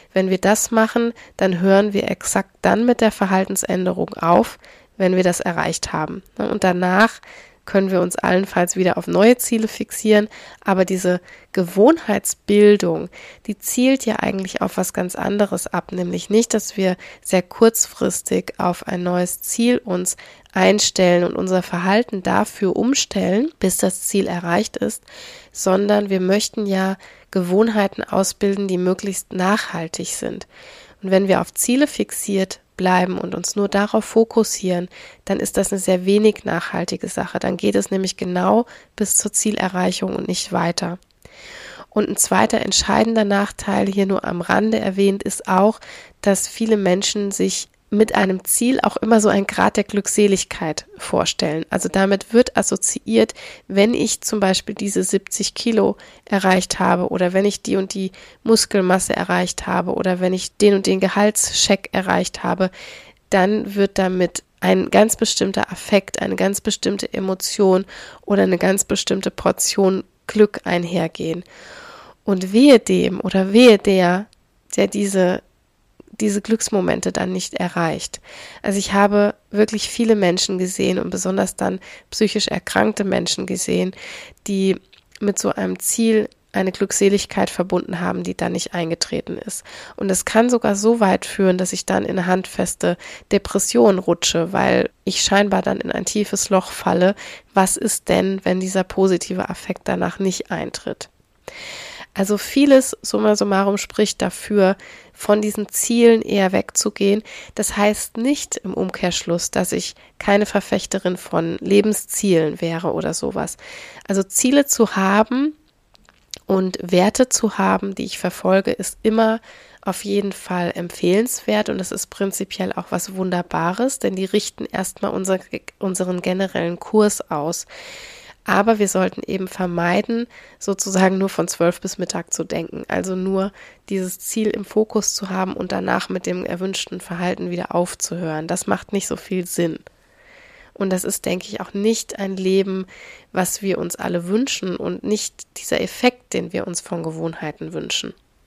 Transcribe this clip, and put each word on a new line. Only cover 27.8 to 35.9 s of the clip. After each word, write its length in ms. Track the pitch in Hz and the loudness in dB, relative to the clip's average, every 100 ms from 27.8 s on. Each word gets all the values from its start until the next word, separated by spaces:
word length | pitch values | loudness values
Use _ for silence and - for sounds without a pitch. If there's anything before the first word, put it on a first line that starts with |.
| 196 - | 0 -2
ausbilden, 680 | - - 190 - 202 196 196 | -2 0 0 0 -2 0 -2
die 80 | 180 | 0
möglichst 560 | 180 185 202 185 - | 0 0 -4 -6 -6
nachhaltig 840 | 185 185 214 - 165 165 - - - | -2 0 0 -2 -8 -8 -8 -8 -6
sind. 320 | - - - - - - - _ | -6 -8 -14 -20 -20 -20 -20 _
Und 80 | 190 | 0
wenn 160 | 190 196 | 2 4
wir 140 | 185 | 2
auf 120 | 185 | 0
Ziele 320 | - - 254 294 | -4 0 2 2
fixiert 760 | - 208 - - 196 190 - _ - | 0 -6 -6 -4 -2 -2 -6 _ -2
bleiben 420 | 185 185 185 180 | 2 2 2 -2
und 160 | 180 | -6
uns 220 | 180 180 202 | -6 -4 -2
nur 120 | 202 | 0
darauf 360 | 202 208 220 - | 0 0 0 2
fokussieren, 840 | 226 226 233 214 - 190 175 180 - - - - | 2 2 2 0 0 -2 -2 -4 -10 -20 -12 -6
dann 140 | 196 | -4
ist 180 | - - | -2 -2
das 140 | 196 | -2
eine 80 | 196 | -2
sehr 260 | 190 | 0